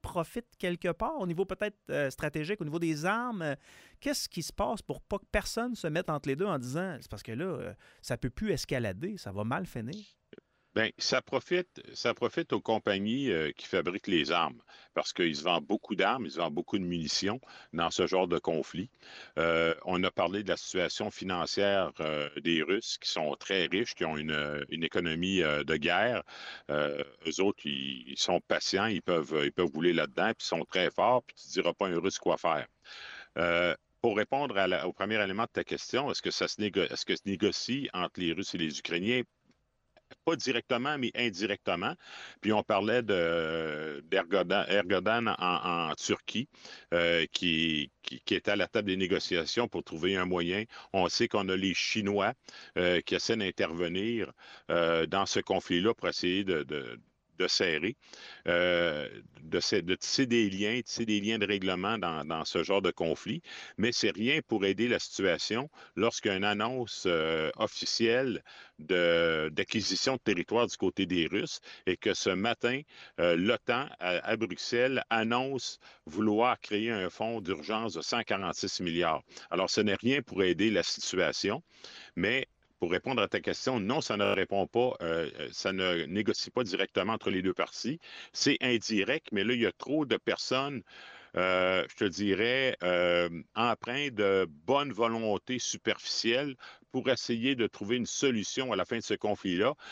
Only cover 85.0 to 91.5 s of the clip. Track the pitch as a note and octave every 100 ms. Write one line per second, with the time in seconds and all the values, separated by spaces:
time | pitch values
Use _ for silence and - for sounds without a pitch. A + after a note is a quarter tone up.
85 | E2+ E2 D#2 - C2+ - F#2+ F#2+ F#2 E2+
86 | D2+ G2 A2+ - - B2 A2 F#2 F#2+ -
87 | F#2+ A2 G2 F#2+ F#2 F2+ E2 - A#2+ E3
88 | - - - - C#3+ - B2+ A#2 - G#2
89 | G2 D#3 - A2 G#2 B2 G2+ - - D3+
90 | C3+ G#2+ - F2 - C3 C#3 B2+ - -
91 | - - - F2 F#2